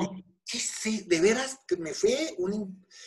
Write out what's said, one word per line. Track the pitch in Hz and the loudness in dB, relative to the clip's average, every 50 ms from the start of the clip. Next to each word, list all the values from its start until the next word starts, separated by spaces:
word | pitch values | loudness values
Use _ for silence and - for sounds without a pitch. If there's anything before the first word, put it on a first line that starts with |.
| 185 185 - - - _ _ _ - | -2 -4 -6 -10 -16 _ _ _ -12
Sí, | - - 240 | -10 -6 -6
sí, | - - - - - 220 220 202 190 175 | -6 -6 -6 -6 -4 -2 -2 -2 0 2
de | 170 160 | 4 6
veras | 170 208 226 247 269 262 - - _ | 6 6 6 4 0 -4 -6 -8 _
que | - 359 349 | -4 -4 -2
me | - - - | -2 -4 -4
fue | - - 214 247 285 320 320 - - | 2 2 2 4 2 0 -2 -2 -2
un | - 190 208 | -2 -2 -2
in-, | 214 208 190 - - - _ - - - | -2 -4 -6 -8 -14 -16 _ -20 -20 -20